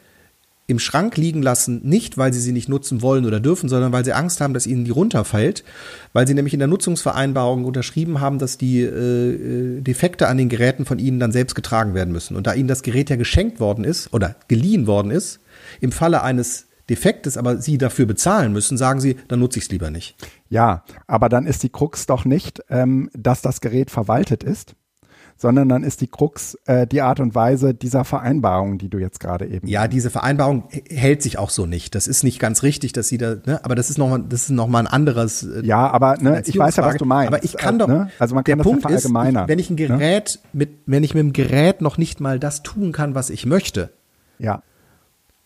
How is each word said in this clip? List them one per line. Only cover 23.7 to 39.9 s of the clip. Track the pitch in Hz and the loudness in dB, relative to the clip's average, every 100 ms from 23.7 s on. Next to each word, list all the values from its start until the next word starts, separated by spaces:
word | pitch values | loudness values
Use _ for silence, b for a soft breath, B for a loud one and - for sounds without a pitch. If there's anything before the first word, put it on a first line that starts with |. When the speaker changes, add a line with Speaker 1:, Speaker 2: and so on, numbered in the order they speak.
| 123 135 | -2 -2
Speaker 2:
verwaltet | - 104 110 101 110 | -4 0 0 0 -2
ist, | - 202 - - _ _ b b b b | -4 -8 -8 -20 _ _ b b b b
sondern | 120 131 135 | 2 4 4
dann | 127 | 2
ist | 151 - | -2 -4
die | 127 | -6
Krux, | - 151 - - - - | -2 -2 -2 -14 -10 0
äh, | 127 120 | 0 2
die | 139 | 0
Art | 127 135 | 0 0
und | 123 | 0
Weise | 117 117 135 135 | 2 2 2 2
dieser | 123 123 127 139 | 0 -2 -2 -2
Vereinbarung, | 143 123 147 110 92 98 95 | -2 0 0 2 0 -2 -4
die | 95 | -6
du | 101 | -4
jetzt | 92 - | -6 -8
gerade | 87 90 98 | -8 -6 -6
eben | 92 90 | -8 -4
Speaker 1:
Ja, | 101 113 | -2 0
diese | 127 120 | 0 -2
Vereinbarung | - 131 143 139 135 - | -2 -2 0 2 0 -4
h-, | 160 - 151 | -12 -10 0
hält | 131 147 | 2 2
sich | 120 101 | 0 -4
auch | 98 | -4
so | - 87 | -2 -2
nicht. | 85 - 104 | -4 -6 -6
Das | - | -2
ist | 135 | 0
nicht | 131 - | 0 0
ganz | 110 110 | -2 0
richtig, | 139 143 123 | 0 0 -4
dass | 127 107 | -4 -4
sie | 117 | -2
da, | 117 110 - | -4 -4 -4
ne, | 156 127 | -4 -2
aber | |
das | 123 120 | -2 0
ist | 151 | 0
noch | 135 | 0
mal, | 127 | 0
das | 110 123 | -2 -4
ist | - | 0
noch | 127 117 | 0 2
mal | 120 | 2
ein | 117 | 2
anderes, | 135 147 120 113 - | 2 2 2 0 -4
äh, | 98 - 110 | -8 -6 0
Speaker 2:
Ja, | 107 127 | 2 4
aber, | 120 131 139 | 4 4 4
ne, | 131 151 - | 4 2 0
ich | 190 | 2
weiß | 151 - | 2 4
ja, | |
was | 147 | 2
Speaker 1:
Finanzierungsfrage. | 147 | 2
Speaker 2:
du | 131 | 2
meinst. | 135 131 | 2 2
Speaker 1:
Aber | - | 0
ich | - - | -2 -2
kann | 120 226 | 0 2
Speaker 2:
Äh, | |
Speaker 1:
doch, | 208 | 4
Speaker 2:
ne? | 151 196 - | 2 0 -2
Also | 120 131 | 0 0
man | |
Speaker 1:
der | 131 147 | 2 4
Speaker 2:
kann | |
das | 170 | 4
ja | |
Speaker 1:
Punkt | 269 220 | 4 2
ist, | 175 127 | 2 2
ich, | |
Speaker 2:
verallgemeinern, | 120 143 123 90 | 2 2 2 2
Speaker 1:
wenn | 160 | 0
ich | - | 0
ein | 160 | -2
Speaker 2:
ne? | |
Speaker 1:
Gerät | 151 | 0